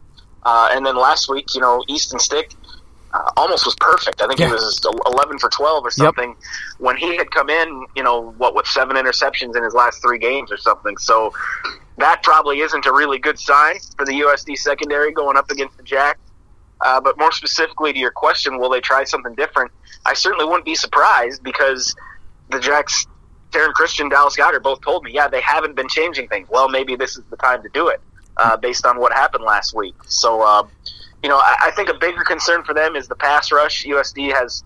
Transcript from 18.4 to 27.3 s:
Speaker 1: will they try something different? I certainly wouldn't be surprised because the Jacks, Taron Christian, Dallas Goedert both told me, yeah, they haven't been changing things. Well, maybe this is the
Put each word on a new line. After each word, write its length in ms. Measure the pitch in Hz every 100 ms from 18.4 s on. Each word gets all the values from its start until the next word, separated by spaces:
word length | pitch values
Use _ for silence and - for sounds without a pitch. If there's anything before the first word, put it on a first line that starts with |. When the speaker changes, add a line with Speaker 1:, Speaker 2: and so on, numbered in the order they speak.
| 143 131
Speaker 1:
will 120 | 127
they 100 | 127
try 240 | 123 131
something 300 | 135 147 123
different? 360 | 117 151 143 123 - - - -
I 80 |
certainly 320 | 139 185 185 156
wouldn't 180 | 175
be 100 | 160
surprised 680 | 160 - 143 180 175 120 120
because 520 | 131 - 139 131 123 - - - - - -
the 120 | 135
Jacks, 460 | 131 147 - - - - - - -
Taron 240 | 151 151
Christian, 340 | 139 165 - 143
Dallas 280 | 139 143 143
Goedert 260 | 147 143
both 180 | 131 131
told 240 | 147 170
me, 80 | 131
yeah, 160 | 127 143
they 140 | 160
haven't 320 | - 151 156
been 140 | 135 131
changing 400 | 160 165 143 117
things. 200 | 104 87
Well, 220 | 120 131
maybe 260 | 131 131 127
this 220 | 131 -
is 60 |
the 80 | -